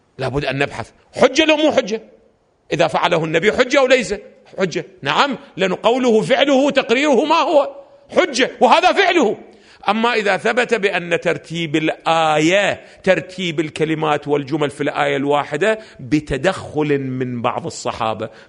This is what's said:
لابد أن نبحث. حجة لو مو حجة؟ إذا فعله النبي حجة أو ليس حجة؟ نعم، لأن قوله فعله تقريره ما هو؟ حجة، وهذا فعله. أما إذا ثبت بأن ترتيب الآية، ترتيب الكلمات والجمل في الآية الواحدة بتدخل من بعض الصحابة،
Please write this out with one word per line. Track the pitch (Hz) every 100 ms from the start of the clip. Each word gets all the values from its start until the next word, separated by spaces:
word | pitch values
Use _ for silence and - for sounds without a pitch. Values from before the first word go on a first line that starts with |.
| _ -
لابد | 127 131
أن | 143 135
نبحث. | 139 - 113 _ _ -
حجة | 254 269
لو | 311 302
مو | 311
حجة؟ | - 185 220 - _ _ _ _ _ -
إذا | 156 160
فعله | 180 170 170
النبي | 165 160 202
حجة | 202 254 277
أو | 262
ليس | 262 196 202 - - _ -
حجة؟ | 190 165 151 -
نعم، | 135 151 285 233 - -
لأن | 190
قوله | 180 220 254 247 220
فعله | 170 240 277 262 285
تقريره | 262 233 240 302 240
ما | 294 330
هو؟ | 294 302 269 - - - - -
حجة، | 349 247 226 -
وهذا | 226 294 349
فعله. | 294 381 349 220 - - - _ - -
أما | 214 226
إذا | 233 202 185
ثبت | 220 240 233
بأن | 226 196 180 175 170
ترتيب | 170 151 - 165 165 156
الآية، | 156 - - 165 160 151 156 190 190 127 - -
ترتيب | - 175 - - 180 156
الكلمات | 156 - 156 156 156 147 143
والجمل | 147 131 151 147
في | -
الآية | 143 143 147 139
الواحدة | 139 147 139 151 202 214 - -
بتدخل | 127 147 143 139 170 185 - 147 151 143
من | 131 127 127 120
بعض | 117 120 165
الصحابة، | - 123 - 110 104 110 -